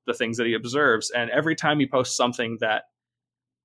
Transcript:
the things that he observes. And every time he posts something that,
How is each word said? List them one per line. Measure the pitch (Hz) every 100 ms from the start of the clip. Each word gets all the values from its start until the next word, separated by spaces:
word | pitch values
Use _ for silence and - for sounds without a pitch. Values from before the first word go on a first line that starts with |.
the | -
things | 110 113 113
that | 120
he |
observes. | 113 123 135 147 110 -
And | 120 117
every | 123 151
time | 160 156 151
he | 131
posts | 135 123 -
something | 123 120 117 117
that, | 113 107 - _ _ _ _ _ _ _